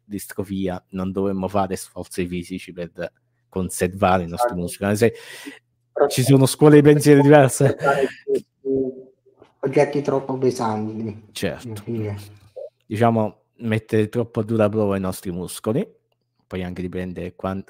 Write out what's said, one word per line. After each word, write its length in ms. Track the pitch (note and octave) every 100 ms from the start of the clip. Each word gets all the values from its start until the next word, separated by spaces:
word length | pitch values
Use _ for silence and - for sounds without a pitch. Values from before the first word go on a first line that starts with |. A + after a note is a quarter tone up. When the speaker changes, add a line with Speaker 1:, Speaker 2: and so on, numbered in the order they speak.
Speaker 1:
distrofia, 800 | _ G2 - - G2+ F#2+ F#2+ F2+ _
non 220 | F#2 F#2
dovremmo 340 | F#2+ G2 F#2+ F#2
fare 300 | G2 F#2+ F#2
sforzi 500 | - F2+ - - F2+
fisici 460 | F2+ E2 F#2 -
per 400 | F2 E2+ F#2 E2+ _ _ _ _
conservare 760 | F#2+ F2+ - F#2 F#2+ F#2+ F#2
i 20 | E2
nostri 220 | F2 B2
Speaker 2:
Esatto. 100 | F2+
Speaker 1:
muscoli. 300 | E2+ - G2+
Anche 80 | G#2
se 160 | A2+ - - - - - _ _ _
Speaker 2:
Però 160 | - C#3+
Speaker 1:
ci 160 | -
sono 200 | B2+ C#3 C3
scuole 280 | - D3+ D3
di 60 |
pensiero 400 | D3 D3 C#3+ C#3+
diverse. 440 | C#3 D3 C3 - C#3
Speaker 2:
cercare 380 | - C3+ C#3 C3 - -
di 180 | C3+ - _ C3+ C3+ B2+ - - _ _ _ - -
oggetti 420 | C3+ D3 C#3 D3
troppo 340 | C#3 C3+ C3+ C3
pesanti, 880 | B2+ B2 A2+ G#2+ G#2+ G#2+ A2 G2+ -
Speaker 1:
Certo. 380 | - G2+ - A#2+
Speaker 2:
alla 120 | G#2+
fine. 360 | - A2+ G#2+ G2+ - - _ - - _
Speaker 1:
Diciamo, 580 | - G#2+ A#2 A2+ G#2+ - _ _
mettere 500 | A2+ A2 - A2 G#2+
troppo 320 | A#2+ A2+ -
a 20 |
dura 260 | G#2+ A2+ G#2
prova 280 | A2 G2+ G2
i 40 |
nostri 300 | F#2 F#2 G2+
muscoli, 580 | F2 F2 - G#2+ B2+ A3 _ _ _ _ _ _
poi 160 | F#2
anche 180 | F2+ F2
dipende 520 | F2+ F2+ F#2 F2+ F2
quan-, 300 | - F#2+ F#2+